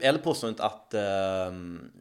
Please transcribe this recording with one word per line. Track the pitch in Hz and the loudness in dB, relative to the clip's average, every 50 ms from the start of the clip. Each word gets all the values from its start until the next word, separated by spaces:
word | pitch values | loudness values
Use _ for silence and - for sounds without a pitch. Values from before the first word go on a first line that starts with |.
eller | 127 135 147 156 | 4 4 4 4
påståendet | - 165 147 - - 113 110 - | 2 0 0 0 -2 -4 -2 0
att, | - 107 - - - - - | -2 -2 -2 -4 -8 -4 -2
ehm, | 107 101 101 98 98 98 95 95 95 92 92 90 90 87 87 87 85 - - - - | 0 0 2 2 2 2 0 0 0 -2 -2 -4 -6 -8 -10 -10 -12 -14 -16 -20 -20